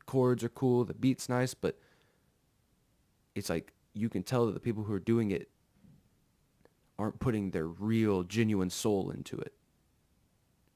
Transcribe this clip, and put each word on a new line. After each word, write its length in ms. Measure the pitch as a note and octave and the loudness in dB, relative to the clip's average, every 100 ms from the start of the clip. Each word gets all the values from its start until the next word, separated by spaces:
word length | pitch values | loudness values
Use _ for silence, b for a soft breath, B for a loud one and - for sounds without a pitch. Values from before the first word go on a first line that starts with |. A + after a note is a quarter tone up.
| - | -4
chords 360 | C3+ B2 A#2+ | 2 2 2
are 60 | A#2 | -2
cool. 360 | - C3 B2 | 0 2 2
The 100 | A#2+ | 2
beat's 340 | G#2+ B2+ C3 - | 0 0 0 0
nice. 260 | B2 B2+ | 0 0
But 240 | - F2+ - b b b b b _ _ _ _ _ _ _ _ _ _ G#2 | -2 -4 -4 b b b b b _ _ _ _ _ _ _ _ _ _ -8
it's 120 | G2 | -2
like, 240 | E2+ - - _ | -2 -4 -14 _
you 160 | G#2 A2 | -4 -2
can 140 | G2+ | -2
tell 240 | - B2+ A#2 | 0 2 2
that 60 | |
the 80 | - | 0
people 240 | A#2+ G#2+ | -4 -4
who 80 | G#2+ | -4
are 80 | G2 | -2
doing 300 | F#2+ A#2 G#2+ | 2 2 2
it 200 | F#2+ - _ _ _ - - _ _ _ _ _ _ _ _ _ - | -2 -4 _ _ _ -20 -20 _ _ _ _ _ _ _ _ _ -6
aren't 200 | G#2+ - | -4 -2
putting 320 | C3 A2 G2 | -2 0 0
their 160 | E2+ D#2+ | -2 -4
real, 560 | E2+ G#2+ A2+ G#2+ F#2+ | -4 0 2 4 2
genuine 480 | F2+ G#2+ A2 G2+ F2+ | 0 0 2 2 0
soul 400 | - A2+ G2+ F#2 | 0 0 0 0
into 260 | F2 - - | -6 -8 -10
it. 160 | - - _ _ _ _ _ _ _ _ _ _ _ | -10 -14 _ _ _ _ _ _ _ _ _ _ _